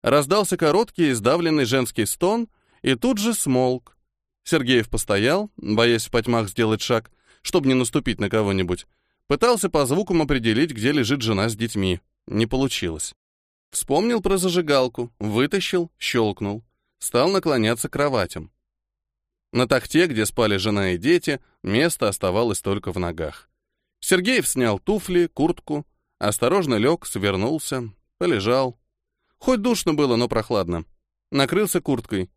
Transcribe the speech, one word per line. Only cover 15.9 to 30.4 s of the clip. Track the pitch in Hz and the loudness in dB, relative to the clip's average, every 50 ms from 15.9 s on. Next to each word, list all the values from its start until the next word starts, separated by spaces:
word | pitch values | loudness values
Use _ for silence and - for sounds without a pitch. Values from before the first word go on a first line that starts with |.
| _ _ | _ _
щелкнул. | - - - 120 113 104 98 - 104 101 101 113 - _ _ _ _ _ _ _ | -6 -2 0 2 2 2 0 -4 -6 -6 -6 -8 -12 _ _ _ _ _ _ _
Стал | - - - 123 139 180 | -10 -2 0 2 2 2
наклоняться | 196 190 - 165 143 120 107 110 120 120 - - | 2 0 0 0 0 2 2 0 0 -2 -4 -6
к | |
кроватям. | - - 143 147 131 110 92 82 - 85 78 - _ _ _ _ _ _ _ _ _ _ _ _ _ _ _ _ _ _ _ _ | -2 -2 -2 0 0 0 -2 -2 -6 -14 -14 -14 _ _ _ _ _ _ _ _ _ _ _ _ _ _ _ _ _ _ _ _
На | - 120 127 | -2 0 2
тахте, | 117 139 127 - - - 156 180 | 2 2 0 0 2 4 4 4
где | 170 131 107 107 | 4 2 0 -2
спали | - - - 113 110 101 | 0 0 0 2 2 2
жена | 95 92 110 104 101 98 92 | 0 0 0 0 0 0 0
и | 90 85 | -2 0
дети, | 87 139 175 170 - - 143 131 _ _ _ _ | 2 2 2 2 2 -2 -4 -4 _ _ _ _
место | - - 101 120 156 170 - - 123 104 | -6 0 0 2 2 0 0 0 -2 -2
оставалось | 95 - - 92 90 107 120 117 98 - | -2 0 -2 0 0 2 0 0 -2 -4
только | - 98 98 104 - 98 | -4 -4 -4 -4 -4 -6
в | 85 95 | -4 -4
ногах. | 90 87 82 82 80 73 - - _ _ _ _ _ _ _ _ _ _ _ _ | -4 -4 -4 -6 -8 -8 -8 -14 _ _ _ _ _ _ _ _ _ _ _ _
Сергеев | - - 185 180 180 220 262 226 139 | 0 2 2 2 2 0 0 0 0
снял | - - 131 123 113 104 95 | -2 -2 0 2 0 0 0
туфли, | _ - 214 202 - - 180 175 175 | _ -2 -2 -2 -2 0 0 0 0
куртку, | 165 _ - 285 339 - - _ - 151 147 147 _ _ _ _ _ _ _ | 0 _ -2 0 0 -2 -4 _ -8 -8 -8 -8 _ _ _ _ _ _ _
осторожно | - 104 104 - 120 127 175 202 175 143 120 | -4 -4 -2 0 0 2 2 0 0 0 0
лег, | 101 110 139 170 - - | 2 2 2 0 0 -4
свернулся, | - - 101 95 101 98 92 101 127 160 156 - - 143 131 120 110 - _ _ _ _ _ | -10 -6 -2 -2 0 0 0 -2 -2 -2 -4 -4 -6 -6 -6 -8 -10 -16 _ _ _ _ _
полежал. | 180 175 139 101 95 113 123 135 135 127 120 _ _ _ _ _ _ _ _ _ _ _ _ _ | -2 0 0 0 0 0 2 2 0 -2 -6 _ _ _ _ _ _ _ _ _ _ _ _ _
Хоть | - - 262 226 | 0 0 0 2
душно | 202 247 233 - - 170 151 | 2 0 0 0 0 -2 0
было, | 147 147 131 120 | 2 2 2 2
но | 113 123 117 | 2 0 0
прохладно. | - 117 | -2 -4